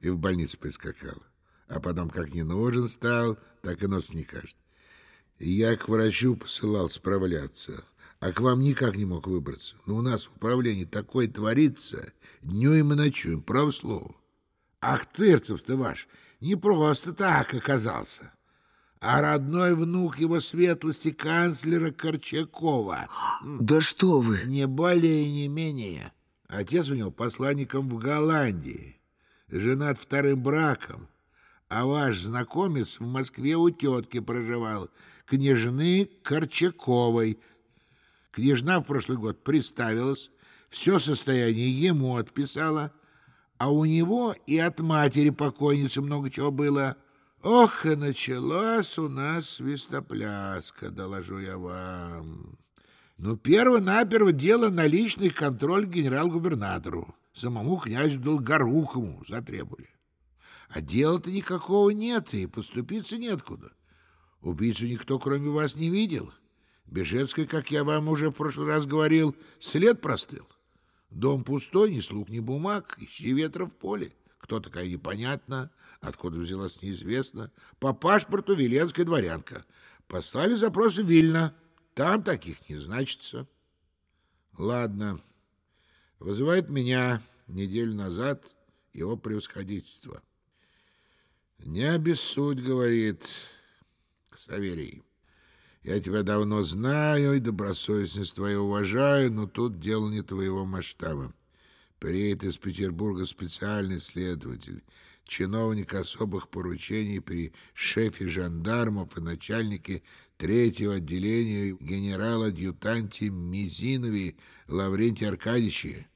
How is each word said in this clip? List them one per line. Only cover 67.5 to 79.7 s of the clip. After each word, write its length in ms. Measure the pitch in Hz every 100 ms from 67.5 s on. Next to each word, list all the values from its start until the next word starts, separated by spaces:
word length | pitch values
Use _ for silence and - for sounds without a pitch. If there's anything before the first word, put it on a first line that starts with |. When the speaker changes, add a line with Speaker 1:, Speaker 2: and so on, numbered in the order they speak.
| 160 131
Speaker 1:
я 140 | 147
вам 240 | 147 151 151
уже 200 | 156 156
в 40 |
прошлый 360 | 135 151 143 147
раз 160 | 151
говорил, 500 | 143 151 156 160 156 139 - _
след 420 | - 156 202 233
простыл. 440 | 151 117 - - - _ _ _ _ _ _
Дом 340 | 101 120 139
пустой, 520 | 127 139 - 185 214
ни 60 | 151
слуг, 280 | 95 104 95
ни 120 | 113
бумаг, 580 | 113 139 175 208 - -
ищи 320 | - - 117
ветра 320 | 131 156 147
в 60 | -
поле. 420 | - - 104 87 _ _ _
Кто 180 | - 113
такая, 300 | 82 87 92
непонятно, 840 | 90 69 98 120 139 - 131 131 _ - -
откуда 380 | - - - 82
взялась, 420 | 85 95 95 -
неизвестно. 720 | 95 95 85 120 135 - 110 _ - _
По 140 | 135
паспорту 640 | 120 165 202 - 196 202
веленская 500 | 196 127 127 175 -
дворянка. 600 | 175 165 95 82 - - -